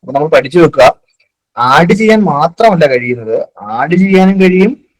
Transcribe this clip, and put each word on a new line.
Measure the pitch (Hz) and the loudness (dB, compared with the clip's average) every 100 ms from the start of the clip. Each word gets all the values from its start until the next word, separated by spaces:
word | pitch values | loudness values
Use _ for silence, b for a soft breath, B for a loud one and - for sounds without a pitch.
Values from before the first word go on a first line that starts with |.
അപ്പൊ | - | -6
നമ്മൾ | 139 151 | -6 0
പഠിച്ചു | 151 131 170 | -2 0 2
വെക്കുക, | 160 - 131 - _ _ _ _ _ - | 2 4 2 2 _ _ _ _ _ -6
ആഡ് | 123 139 170 | 0 0 0
ചെയ്യാൻ | 214 220 220 | 0 2 2
മാത്രമല്ല | 185 143 165 - 226 180 151 | 0 -2 -4 0 0 2 0
കഴിയുന്നത്, | 127 123 123 110 113 - - | 0 -4 -8 -6 -6 -6 -14
ആഡ് | 104 113 147 180 | -12 -8 -4 0
ചെയ്യാനും | 190 190 185 196 | 2 2 2 2
കഴിയും | 185 185 202 294 _ | 0 2 0 -2 _